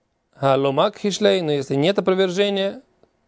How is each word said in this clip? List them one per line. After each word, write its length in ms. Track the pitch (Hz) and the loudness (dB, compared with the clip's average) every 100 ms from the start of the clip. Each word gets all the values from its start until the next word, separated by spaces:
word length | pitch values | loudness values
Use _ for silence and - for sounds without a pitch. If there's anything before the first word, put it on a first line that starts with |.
| _ _ _ - | _ _ _ -4
«Халомак 640 | 135 135 139 135 202 - | 0 2 0 0 -2 -2
хишлей», 440 | 208 175 208 190 | -6 0 2 2
но 100 | 160 | 0
если 240 | 147 135 139 | -2 -2 0
нет 240 | 156 202 | 2 2
опровержения, 840 | 190 185 190 180 202 196 196 233 - _ _ _ | 0 0 0 0 0 0 -4 -6 -16 _ _ _